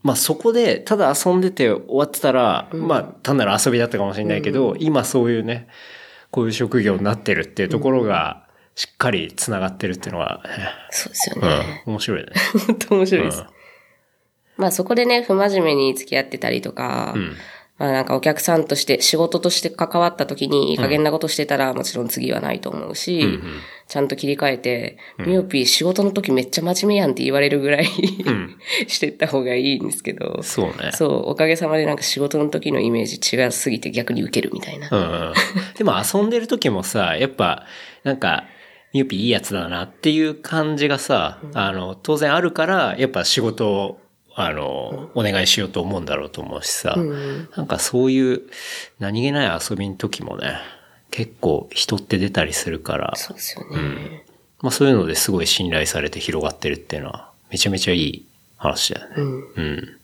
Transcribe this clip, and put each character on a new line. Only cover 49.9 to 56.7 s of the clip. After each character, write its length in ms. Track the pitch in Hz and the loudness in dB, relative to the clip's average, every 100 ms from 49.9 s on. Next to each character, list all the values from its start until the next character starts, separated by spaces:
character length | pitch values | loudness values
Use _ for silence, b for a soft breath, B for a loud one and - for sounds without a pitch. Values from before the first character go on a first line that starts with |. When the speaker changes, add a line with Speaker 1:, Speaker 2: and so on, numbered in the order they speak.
| 92 | -4
Speaker 1:
時 260 | 101 - | -6 -6
も 140 | - - | -10 -6
ね、 220 | - - B B B B _ | -6 -8 B B B B _
結 240 | - 113 - | -8 -8 -2
構 280 | 87 76 - | 0 0 -2
人 240 | - - 101 | -4 -2 -2
っ 40 | |
て 180 | - 98 | 0 0
出 120 | 98 | 0
た 140 | 92 | 0
り 80 | 78 | -2
す 180 | - - | -2 -4
る 100 | 82 | -6
か 160 | - - | -4 -4
ら。 160 | - - | -4 -6
Speaker 2:
そ 160 | - | -10
う 40 | - | -10
で 60 | |
す 160 | - - | -10 -10
よ 80 | - | -8
ね。 80 | 73 | -6
Speaker 1:
う 20 | |
ん。 440 | 73 - - 156 - _ _ _ | -4 -6 -10 -14 -20 _ _ _
ま 80 | 131 | -4
あ 20 | |
そ 160 | - 139 | 4 6
う 20 | |
い 40 | |
う 40 | 120 | 6
の 100 | 87 | 4
で 80 | |
す 160 | - - | 0 0
ご 120 | 92 | 0
い 40 | 82 | 2
信 240 | - 90 | 0 2
頼 160 | 80 76 | 0 0
さ 140 | 82 | -2
れ 100 | 73 | -4
て 100 | 82 | -6
広 240 | - 80 | -4 -2
が 80 | 76 | -4
っ 20 | |
て 140 | - | -4
る 60 | 73 | -4